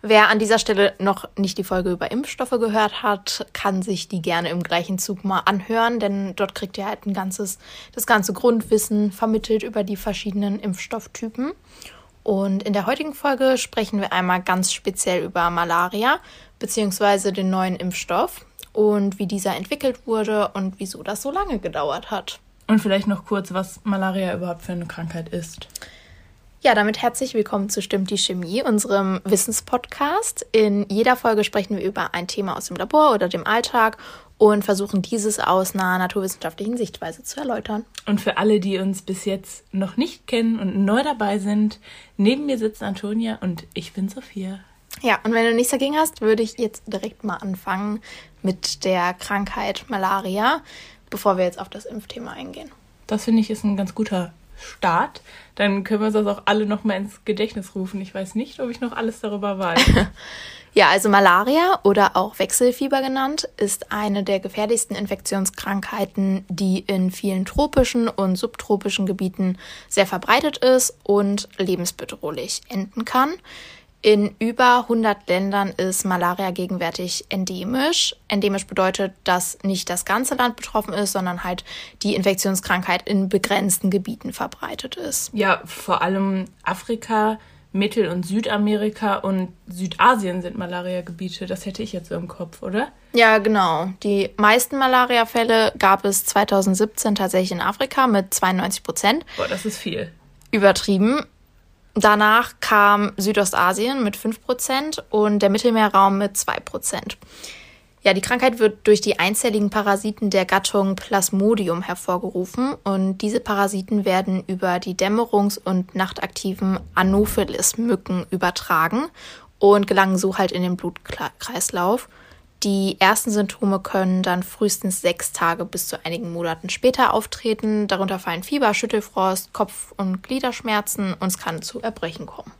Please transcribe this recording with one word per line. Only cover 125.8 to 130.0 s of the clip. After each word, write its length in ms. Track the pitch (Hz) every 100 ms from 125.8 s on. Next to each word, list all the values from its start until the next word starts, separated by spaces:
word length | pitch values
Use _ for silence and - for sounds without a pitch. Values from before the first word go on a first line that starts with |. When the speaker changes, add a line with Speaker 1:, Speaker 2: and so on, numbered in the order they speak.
| -
Speaker 1:
zu 180 | 160 160
einigen 260 | 170 170
Monaten 380 | 170 170 165 185
später 440 | - 247 254 247
auftreten. 720 | - - - 226 214 220 214 202
Darunter 320 | 190 190 190
fallen 240 | 185 170
Fieber, 300 | 185 294 240 202
Schüttelfrost, 760 | 226 220 - - 190 190 -
Kopf- 420 | - 202 - -
und 240 | -